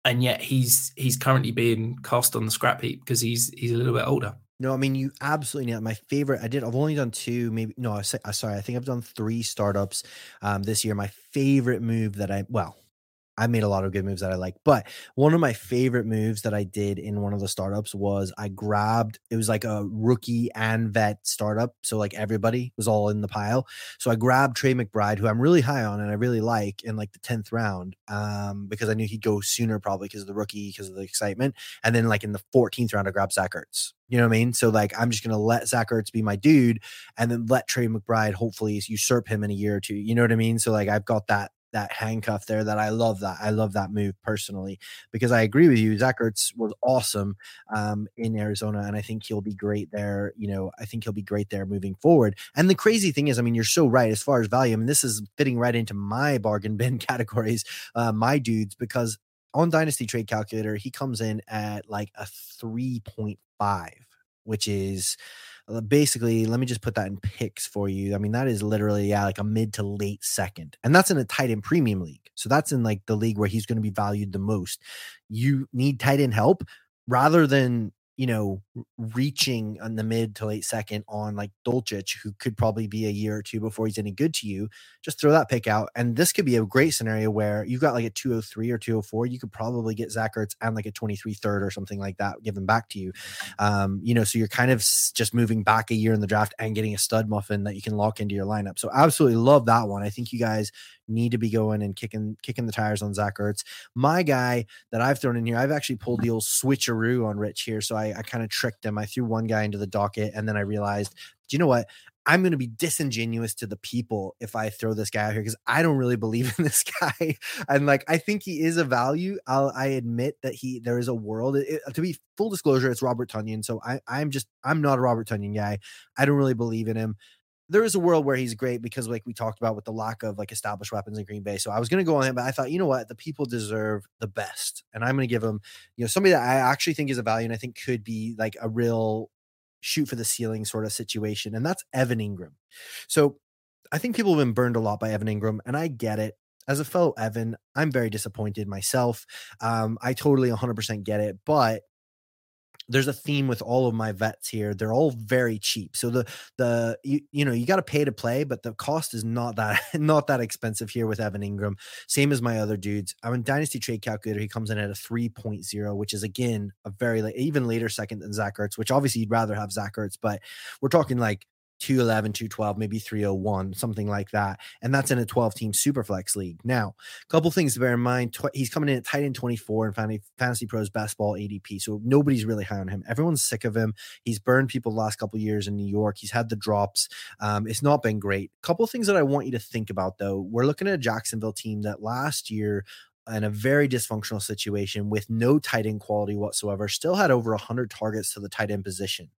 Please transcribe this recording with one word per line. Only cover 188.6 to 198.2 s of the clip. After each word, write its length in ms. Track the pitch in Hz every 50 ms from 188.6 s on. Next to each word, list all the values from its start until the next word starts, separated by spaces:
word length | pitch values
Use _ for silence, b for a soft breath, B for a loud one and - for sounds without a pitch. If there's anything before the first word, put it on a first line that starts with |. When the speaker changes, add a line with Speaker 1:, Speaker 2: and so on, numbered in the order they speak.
Speaker 2:
Couple 260 | - - 170 175 233 220
things 200 | - 247 226 196
that 100 | 202 180
I 60 | 147
want 220 | 135 139 143 110
you 60 | 135
to 80 | 123 113
think 300 | - - - 117 110 -
about, 280 | 101 95 92 95 92 -
though. 220 | 101 98 98 98
We're 260 | 95 95 113 117 127
looking 220 | 143 151 - 190 202
at 60 | 196
a 40 | 160
Jacksonville 560 | 123 120 110 110 - - - 110 110 110 104
team 280 | - - 110 107 104
that 200 | 104 104 101 -
last 480 | 104 110 120 127 139 151 147 - - -
year, 360 | 110 107 104 104 104 101 98 B B B B B B _ _ -
in 160 | 113 110 107
a 60 | 107
very 400 | 104 104 107 131 139 147 147 135
dysfunctional 520 | 127 120 - - 113 107 101 - - 101
situation 680 | - - 107 98 - 104 101 101 101 95 - 107 101 104
with 200 | 107 107 101 -
no 300 | 113 110 117 123 147 151
tight 260 | - - - 113 107
end 140 | 110 107 104
quality 360 | - - 107 104 104 101 104
whatsoever, 520 | 101 104 101 - - - 104 101 95 104 98
still 280 | - - - 160 180
had 160 | 196 202 160
over 220 | 131 123 113 113 110
a 40 | 101
hundred 320 | - - 120 123 123 107
targets 440 | - - 110 110 104 107